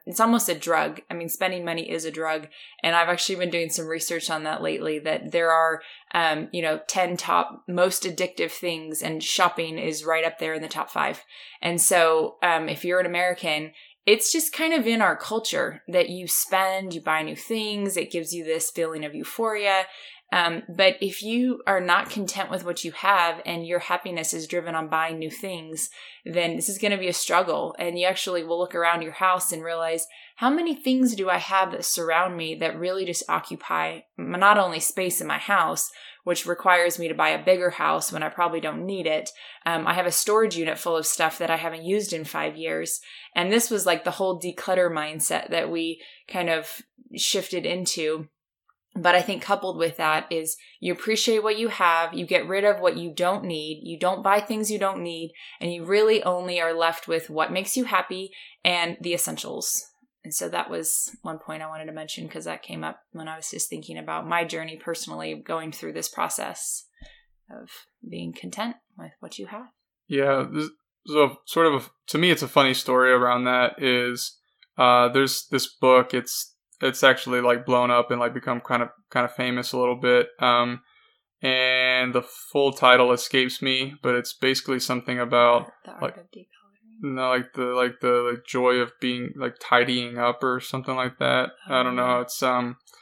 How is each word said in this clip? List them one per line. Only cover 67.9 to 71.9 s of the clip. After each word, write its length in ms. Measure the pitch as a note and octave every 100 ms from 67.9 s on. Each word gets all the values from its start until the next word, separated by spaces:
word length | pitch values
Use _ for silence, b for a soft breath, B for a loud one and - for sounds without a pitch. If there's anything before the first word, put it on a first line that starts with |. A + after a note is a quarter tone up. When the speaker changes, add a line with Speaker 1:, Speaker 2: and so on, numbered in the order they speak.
| _ A3+
Speaker 1:
being 220 | E3+ E3+
content 420 | E3 F3+ F#3 A3+ A#3+ _ -
with 140 | E3 _
what 180 | - -
you 80 | F#3+
have. 200 | G#3 B3 _ _ _ -
Speaker 2:
Yeah, 400 | C#3+ C#3 C3+ A#2
this, 160 | D3+ D#3 - _ _ -
so 300 | D3+ C#3+ C#3+ -
sort 200 | - E3
of 80 |
a, 160 | C#3 -